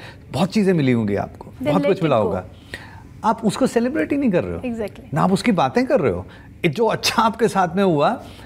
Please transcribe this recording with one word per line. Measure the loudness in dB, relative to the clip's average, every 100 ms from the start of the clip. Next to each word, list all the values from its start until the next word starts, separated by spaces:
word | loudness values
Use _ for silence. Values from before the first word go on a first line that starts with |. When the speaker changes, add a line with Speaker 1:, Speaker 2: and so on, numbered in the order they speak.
| -18 -20 -8
Speaker 1:
बहुत | -2 0
चीज़ें | 2 2
मिली | 4 4
होंगी | 2 2
आपको, | -2 -4 -10 -18
Speaker 2:
Then | -6 0
Speaker 1:
बहुत | 0
Speaker 2:
let | 2
Speaker 1:
कुछ | 2
मिला | 2 2
Speaker 2:
it |
go। | 2
Speaker 1:
होगा। | -2 -8 -18 -16 -16 -16 -20 -20 -4
आप | -2 0
उसको | -2 0 0
सेलिब्रेट | 2 0 -2 0
ही | 0
नहीं | 2
कर | 2
रहे | 0
हो। | -4 -6 -6
Speaker 2:
Exactly। | -8 -10 -6
Speaker 1:
ना | 0
आप | 2
उसकी | 2 2
बातें | 2 2 0 2
कर | 2
रहे | 2
हो। | -2 -8 -16 -20 -4
ये | -4
जो | 0 0
अच्छा | 0 0 2
आपके | 0 2 0
साथ | 2 0 2
में |
हुआ, | 2 4 2 0 -8 -18